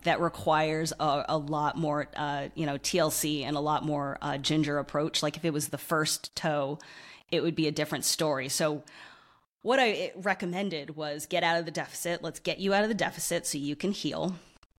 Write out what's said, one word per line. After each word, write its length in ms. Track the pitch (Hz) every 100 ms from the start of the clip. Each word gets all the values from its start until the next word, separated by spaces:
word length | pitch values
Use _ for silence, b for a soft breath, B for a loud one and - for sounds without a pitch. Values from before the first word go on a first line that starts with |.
that 180 | 175 151
requires 720 | 170 - 170 156 156 156 160 -
a, 260 | 156 143 -
a 100 | 156
lot 400 | 143 151 147 151
more, 300 | 156 147 131 -
uh, 320 | 147 143 139 -
you 100 | 156
know, 120 | 139
T 200 | - 180
L 140 | 156
C 320 | - 156 147
and 120 | 127 147
a 40 |
lot 240 | 151 151
more, 340 | 151 147 139 -
uh, 160 | 143 139
ginger 420 | 135 156 147 143
approach. 440 | 139 147 156 -
Like, 140 | 151 -
if 80 |
it 80 | 170
was 160 | 147 143
the 100 | 143
first 560 | - 160 156 - -
toe, 460 | - 165 147 139 151 B B B B B
it 140 | 165
would 100 | 160
be 140 | 160 156
a 20 |
different 340 | 151 147 143
story. 440 | - - 156 135 131
So 340 | - 156 151 - B B B B B B _
what 180 | 208 269
I 320 | 240 165 175 -
recommended 800 | 196 190 180 180 202 160 147 151
was 300 | 151 147 -
get 180 | 175
out 160 | 170 170
of 40 |
the 60 | 165
deficit. 540 | 160 135 - 170 170
Let's 160 | 165 -
get 180 | - 156
you 160 | 190
out 80 | 196
of 60 | 214
the 60 |
deficit 520 | 208 160 - - 170 -
so 100 | 147
you 200 | 143 147
can 160 | 180
heal. 420 | 202 151 143 165 175 B B _